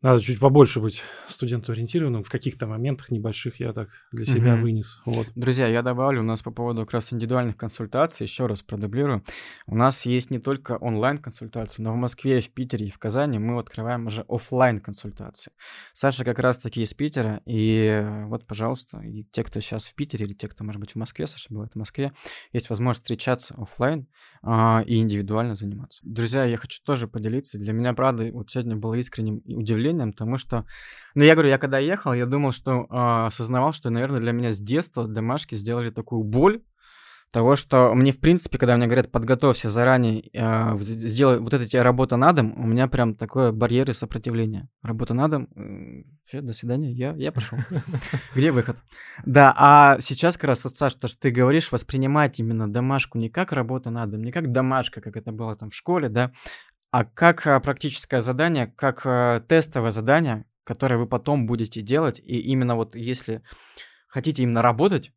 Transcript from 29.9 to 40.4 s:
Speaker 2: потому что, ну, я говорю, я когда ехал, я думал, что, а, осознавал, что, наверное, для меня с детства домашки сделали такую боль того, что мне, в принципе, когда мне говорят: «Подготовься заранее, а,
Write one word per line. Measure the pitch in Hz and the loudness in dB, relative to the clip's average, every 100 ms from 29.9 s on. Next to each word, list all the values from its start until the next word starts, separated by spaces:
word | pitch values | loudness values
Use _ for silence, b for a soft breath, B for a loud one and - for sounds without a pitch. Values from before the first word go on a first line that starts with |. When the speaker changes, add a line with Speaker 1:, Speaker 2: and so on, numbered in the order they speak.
| 170 113 | -2 -4
Speaker 2:
потому | - 110 131 | -6 -6 -6
что, | - 120 110 B B B B - | -4 -6 -6 B B B B 6
ну, | 147 | 8
я | 160 | 10
говорю, | 143 | 6
я | 135 | 2
когда | 139 135 | 0 0
ехал, | 143 196 - | 0 -2 -2
я | 123 120 | -2 0
думал, | 139 143 | 0 -2
что, | 127 - 127 - | -2 -2 -4 -2
а, | 123 120 117 113 | -2 2 2 0
осознавал, | - 117 127 139 | -4 -2 0 0
что, | 151 127 | 0 -4
наверное, | 117 131 135 | -2 -2 -2
для | 117 | 0
меня | 120 120 | 0 -2
с | 104 | -4
детства | 104 139 175 - 113 | -2 -2 -2 -6 -6
домашки | 110 113 139 - 110 | -4 -4 -4 -6 -8
сделали | 101 120 117 | -6 -4 -4
такую | 113 110 117 | -8 -6 -4
боль | 107 113 180 220 _ _ B B B B B | 0 4 4 4 _ _ B B B B B
того, | 117 117 139 | 2 4 4
что | - 135 123 | 4 6 6
мне, | 120 135 | 6 4
в | 131 | 4
принципе, | 156 175 - - | 4 4 2 0
когда | 120 120 | 2 4
мне | 120 | 4
говорят: | 123 123 | 2 2
«Подготовься | 120 117 127 143 120 117 | -2 0 2 4 2 0
заранее, | 107 123 127 120 110 - | 2 4 4 4 0 -6
а, | - | -4